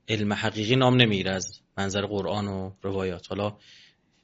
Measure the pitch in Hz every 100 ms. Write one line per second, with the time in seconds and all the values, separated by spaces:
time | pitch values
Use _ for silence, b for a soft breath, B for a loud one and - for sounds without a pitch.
0 | - 110 104 104 110 107 107 131 127 123
1 | 117 98 92 95 90 - _ - 98 101
2 | 98 101 85 104 101 95 95 95 98 98
3 | 95 85 - 98 101 - b b b b
4 | _ _